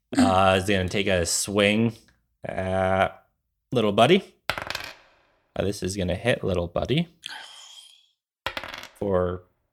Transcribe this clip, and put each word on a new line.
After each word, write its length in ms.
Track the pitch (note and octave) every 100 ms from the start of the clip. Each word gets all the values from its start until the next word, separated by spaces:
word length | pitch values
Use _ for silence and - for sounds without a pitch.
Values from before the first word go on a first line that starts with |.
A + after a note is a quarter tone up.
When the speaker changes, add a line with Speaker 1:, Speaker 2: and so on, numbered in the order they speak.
Speaker 1:
<clears throat> 180 | - -
Speaker 2:
uh, 400 | B2 F#2 F#2+ F#2+
is 60 | F#2
gonna 200 | G2 F2+
take 200 | G#2 G2
a 180 | F#2 E2
swing 680 | - - G2+ G2+ G#2 A#2 A2+ _ _ _ _
at 800 | - - F#2+ F#2+ F#2+ F#2+ F#2 - _ _ _ _ -
Little 200 | B2+ G#2+
Buddy. 420 | G2+ A#2+ F#3+ - _ -
Uh, 1120 | - - - - - _ _ _ _ _ -
this 180 | F#2+ G2+
is 140 | F#2 G2
gonna 180 | F2+
hit 300 | F2+ A#2 -
Little 240 | G2+ F#2 E2+
Buddy 400 | F2 F2 C#3 E3+ _ - - - - - - - _ _ _ _ _ - - - - - -
for 440 | G2+ F#2 F2+ F#2 - _ _